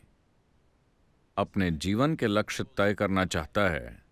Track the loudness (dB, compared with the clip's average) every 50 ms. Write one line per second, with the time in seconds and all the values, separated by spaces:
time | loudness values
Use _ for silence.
0 | _ _ _ _ _ _ _ _ _ _ _ _ _ _ _ _ _ _ _ _
1 | _ _ _ _ _ _ _ -4 -4 -2 -2 0 0 0 0 0 -2 0 0 2
2 | 2 0 0 0 0 2 2 2 0 0 -4 -8 -8 -4 -2 0 2 2 2 0
3 | 0 0 2 2 0 0 -2 -4 -4 -2 0 0 2 2 0 -2 -6 -10 -16 -18
4 | -20 _